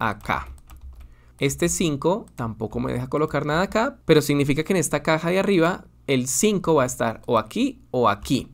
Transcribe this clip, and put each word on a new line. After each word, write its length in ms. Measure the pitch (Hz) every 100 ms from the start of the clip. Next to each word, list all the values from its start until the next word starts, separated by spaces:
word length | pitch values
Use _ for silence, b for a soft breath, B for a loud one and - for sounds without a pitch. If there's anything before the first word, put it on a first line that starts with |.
acá. 480 | 113 104 - 98 - - - - - b b b b b
Este 300 | 139 139 170
cinco 580 | 170 175 143 156 202 -
tampoco 460 | - 117 107 110 120
me 120 | 127
deja 160 | 123 127
colocar 380 | 143 147 147 147
nada 160 | 156
acá, 380 | 190 214 262 277 -
pero 160 | 156
significa 420 | 143 143 143 143
que 80 | 156
en 60 | 190
esta 260 | 147 147
caja 240 | 143 160 170
de 100 | 185
arriba 460 | 202 196 165 190 - _ -
el 180 | 131 127
cinco 480 | - 208 202 -
va 80 | 156
a 40 | 127
estar 340 | - 117 110 -
o 120 | 117
aquí 420 | 107 196 262 - -
o 160 | 127 113
aquí. 420 | 101 - 131 -